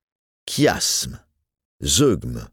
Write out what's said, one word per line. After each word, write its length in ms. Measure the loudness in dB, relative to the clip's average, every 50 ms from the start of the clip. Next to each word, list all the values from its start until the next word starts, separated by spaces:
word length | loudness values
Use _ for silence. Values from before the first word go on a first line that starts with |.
| _ _ _ _ _ _ _ _ _ -6
Chiasme, 680 | 0 2 2 2 2 2 -2 -2 -2 -2 -4 -6 -10 -12 -16 _ _ _ _ _ _ _ _ _ _ _
zeugme, 640 | -4 0 2 4 4 4 2 0 -4 -8 -10 -10 -12 -16